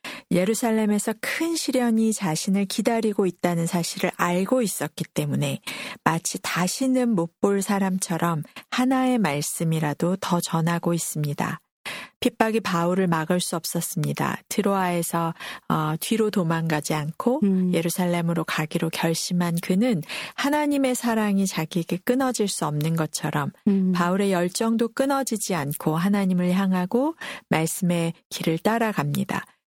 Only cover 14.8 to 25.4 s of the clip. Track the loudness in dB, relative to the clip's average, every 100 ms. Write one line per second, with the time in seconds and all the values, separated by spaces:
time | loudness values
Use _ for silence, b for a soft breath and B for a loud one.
14.8 | 0 0 -2 -2 -2 -4 B B -4 -2
15.8 | 0 -2 -2 0 0 0 0 0 0 -2
16.8 | 0 -2 -4 -2 -2 2 2 2 2 0
17.8 | 0 0 0 0 0 -2 -2 -2 -2 -2
18.8 | -2 -2 -2 -2 -2 0 0 0 0 2
19.8 | 2 0 -4 B B B 0 2 2 2
20.8 | 0 0 0 0 2 2 2 0 -2 -2
21.8 | -2 -2 0 2 2 0 -2 -2 -2 0
22.8 | 0 0 -2 -2 -2 -2 -2 -2 0 2
23.8 | 2 2 2 2 2 2 0 0 0 0
24.8 | 0 0 0 0 0 -2